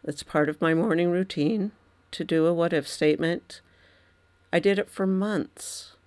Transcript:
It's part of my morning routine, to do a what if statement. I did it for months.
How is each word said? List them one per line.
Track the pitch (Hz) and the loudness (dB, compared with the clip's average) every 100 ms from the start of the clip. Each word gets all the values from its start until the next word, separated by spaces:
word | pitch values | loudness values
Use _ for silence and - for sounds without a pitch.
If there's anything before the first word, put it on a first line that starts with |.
It's | - 143 | -8 -10
part | - 151 147 | -4 0 0
of | 151 | 0
my | 165 | 0
morning | 160 214 170 175 | 2 2 2 2
routine, | 175 190 156 147 220 202 _ _ _ _ | 0 -2 0 0 0 -4 _ _ _ _
to | - | -10
do | 170 160 | -2 2
a | 160 | 4
what | 170 170 | 2 2
if | 165 - | 0 -4
statement. | - 151 151 165 175 - - _ _ _ _ _ _ _ _ _ | 0 2 2 0 -4 -8 -20 _ _ _ _ _ _ _ _ _
I | 170 | 2
did | 196 196 | 2 2
it | - | -2
for | - | -2
months. | 190 190 208 190 - - - - - - | 0 0 0 -2 -4 -10 -14 -14 -16 -20